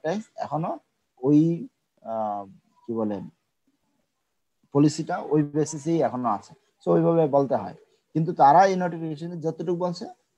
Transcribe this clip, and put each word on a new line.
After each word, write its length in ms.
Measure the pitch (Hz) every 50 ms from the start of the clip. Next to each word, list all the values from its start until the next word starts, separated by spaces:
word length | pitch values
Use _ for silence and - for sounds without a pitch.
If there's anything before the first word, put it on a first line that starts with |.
| -
ট্যাক্স 220 | 156 185 214 220 - _
এখনো 420 | - 113 - 147 151 165 214 339 302 - _ _ _ _ _ _ _
ওই, 500 | 127 139 147 151 160 165 170 165 262 262 - _ _ _ _ _ _
আহ, 440 | 113 113 110 107 107 104 101 101 98 98 _ _ _ _ _ _
কি 80 | - 113
বলে, 260 | 113 110 104 104 95 - 82 - _ _ _ _ _ _ _ _ _ _ _ _ _ _ _ _ _ _ _ _ _ _ _ _ _ _ _ -
পলিসিটা 460 | 143 147 151 147 - 160 - 180 202
ওই 240 | - - 147 156 147
বেসিসেই 600 | 147 143 156 147 147 - 151 135 170 165 160 135
এখনো 260 | 113 117 123 123 117
আছে। 260 | 104 98 - - - _ _ _ _ _ _
So 40 | 175
ওইভাবে 360 | 170 170 160 165 170 165 160
বলতে 300 | 143 131 139 139 123 131
হয়, 180 | 110 98 92 - - _ _ _ _ _ _ _
কিন্তু 180 | 156 160 160 -
তারা 340 | - 147 139 151 175 196
এই 100 | 196 190
নোটিফিকেশনে 600 | 180 180 175 170 165 165 160 151 143 165 170 180
যতটুকু 400 | 165 147 160 - - 170 170 175
বলছে 300 | 170 180 180 175 - 220 359 359 - _ _ _